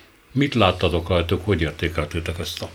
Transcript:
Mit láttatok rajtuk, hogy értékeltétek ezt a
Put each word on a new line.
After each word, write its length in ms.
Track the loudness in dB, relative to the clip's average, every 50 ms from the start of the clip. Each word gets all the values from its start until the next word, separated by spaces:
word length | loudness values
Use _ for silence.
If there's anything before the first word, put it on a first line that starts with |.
| -20 -20 _ _ _ _ -2
Mit 220 | 0 0 2 4
láttatok 540 | 4 4 4 4 2 2 2 2 0 0 2
rajtuk, 360 | 2 2 2 2 0 0 0
hogy 160 | 0 0 2
értékeltétek 800 | 0 -2 -2 -2 -4 -4 -2 -4 -4 -4 -4 -6 -6 -6 -6 -6
ezt 240 | -8 -8 -8 -8 -10
a 60 | -10 -10